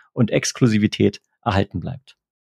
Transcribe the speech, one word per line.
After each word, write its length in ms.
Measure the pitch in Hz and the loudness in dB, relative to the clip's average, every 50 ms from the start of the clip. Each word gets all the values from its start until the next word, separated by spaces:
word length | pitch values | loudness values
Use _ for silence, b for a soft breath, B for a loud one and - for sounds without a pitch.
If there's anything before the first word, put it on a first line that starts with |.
| b b b | b b b
und 180 | - 117 - | -2 0 0
Exklusivität 880 | - 131 - - - - 135 113 107 104 107 104 - - 104 101 - - _ _ _ _ _ | 0 -2 -2 -4 -2 0 2 2 4 2 2 0 0 0 0 0 0 -4 _ _ _ _ _
erhalten 360 | - 98 95 98 - - 87 | -2 0 0 -2 -2 -6 -8
bleibt. 360 | - - - - - - _ _ _ _ _ _ | -8 -10 -10 -12 -16 -20 _ _ _ _ _ _